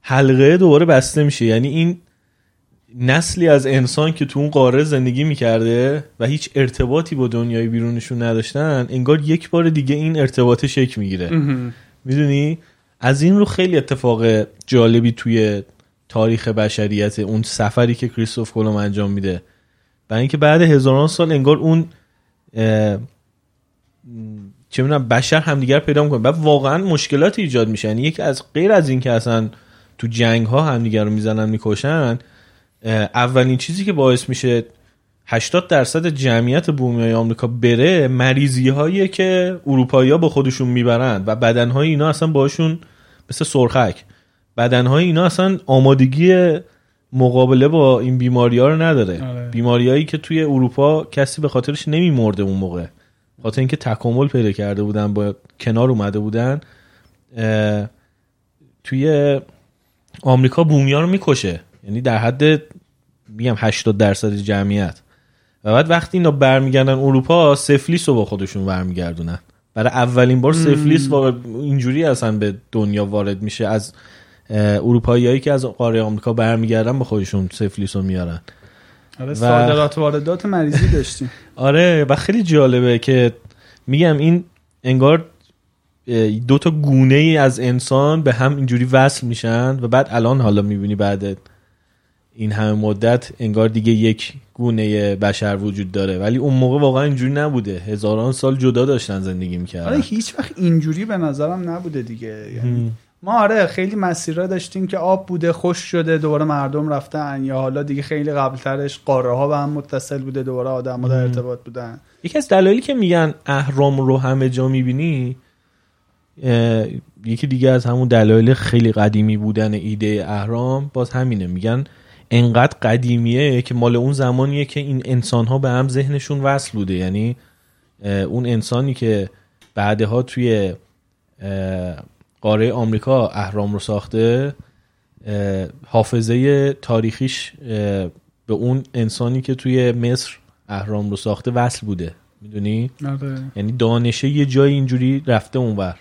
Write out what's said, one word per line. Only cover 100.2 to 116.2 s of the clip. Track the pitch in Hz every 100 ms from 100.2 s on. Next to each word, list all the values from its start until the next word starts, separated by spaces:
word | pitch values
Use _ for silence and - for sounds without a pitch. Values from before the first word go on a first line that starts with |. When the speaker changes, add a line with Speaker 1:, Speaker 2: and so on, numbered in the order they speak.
| 226 -
Speaker 2:
وقت | - -
اینجوری | 180 165 156 156
به | 220 196
نظرم | 160 139 151 185 175
نبوده | 170 180 143
دیگه. | 113 113 113 107 104 117
یعنی | 123 120
Speaker 1:
هم. | 117 110 _ _
Speaker 2:
ما، | 185 233
آره، | 208 220 175
خیلی | - 185 208
مسیرها | 185 170 - 160 185
داشتیم | 190 - 190 190
که | 190
آب | 170 190 190
بوده، | 180 170
خشک | 170 175 175
شده، | - 170 160 160
دوباره | 156 147
مردم | 156 147 139 147 151
رفتن، | 143 - 156 143 139
یا | 135 131
حالا | 131 135
دیگه | 147 143
خیلی | 139 156 147
قبلترش | 143 135 131 135 135 143 -
قاره‌ها | - 131 127 123 143
به | 147
هم | 143
متصل | 147 143 135 - 139
بوده، | 131 135
دوباره | 131 127 127
آدم‌ها | 131 127 123 127
در | 127
Speaker 1:
هم. |
Speaker 2:
ارتباط | 127 123 123 123
بودن. | - 117 117 113 _ _
Speaker 1:
یکی | - 302
از | 277
دلایلی | 190 190 226
که | 269
می‌گن | 262 190 170 160 143 -
اهرام | 139 135 135 139 139
رو | 131 131
همه | 127 135 131
جا | 127 131
می‌بینی، | 131 127 131 165 143 123 127 _ _ _ _ _ _ _ _